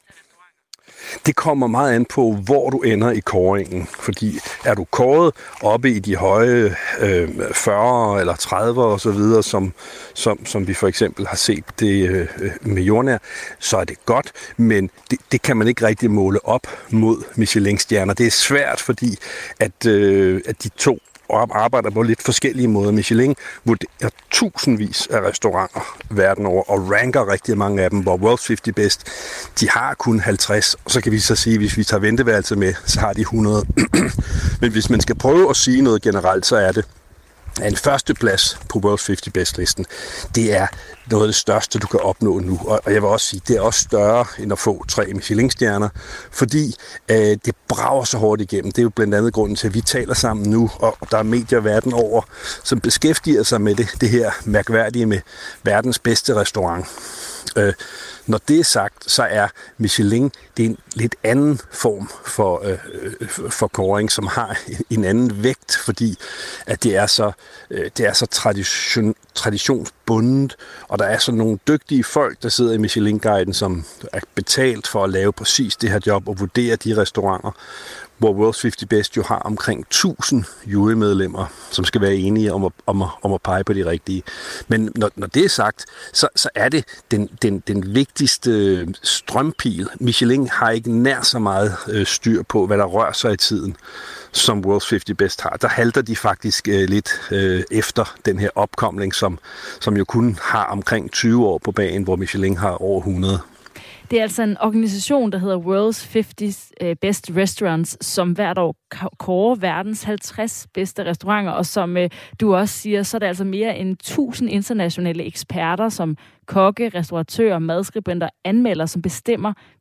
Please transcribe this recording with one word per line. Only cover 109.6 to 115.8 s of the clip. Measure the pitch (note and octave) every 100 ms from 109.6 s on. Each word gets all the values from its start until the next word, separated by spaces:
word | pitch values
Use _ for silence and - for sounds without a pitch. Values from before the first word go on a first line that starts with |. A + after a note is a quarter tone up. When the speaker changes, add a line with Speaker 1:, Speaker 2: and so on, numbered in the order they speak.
| F3+ D#3+ G3 G#3+
Speaker 2:
halvtreds | G#3+ G#3 - - A3 - -
bedste | - F#3+ -
restauranter, | G3 E3+ F#3 G#3 F#3+
og | - F3
som, | G#3 F3 F3+
øh, | F3+ - - -
du | A3
også | F#3 G3+
siger, | - G#3+ G3+
så | G3 A3+
er |
det | G3+
altså | F3+
mere | G3 F#3+ A3 G3
end | F#3+ F#3+
tusind | - - C4 - A#3+
internationale | G3+ G3+ A3+ E3+ E3 F3 E3 -
eksperter, | - - E3+ E3 F3+